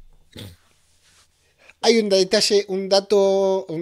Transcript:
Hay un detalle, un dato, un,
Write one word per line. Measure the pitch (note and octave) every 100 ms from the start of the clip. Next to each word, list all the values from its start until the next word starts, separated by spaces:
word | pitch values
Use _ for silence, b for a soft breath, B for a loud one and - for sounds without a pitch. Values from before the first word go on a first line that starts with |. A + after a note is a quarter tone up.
| - _ _ A2 G2+ F2 _ _ _ _ _ _ _ _ b b b b
Hay | A3+ A#3
un | G#3+
detalle, | F#3+ F#3 G#3+ - G3+ G3+
un | F#3+ F#3+
dato, | G3 G3 G3+ G3 F#3+ F#3+ F#3+ F#3
un, | D#3+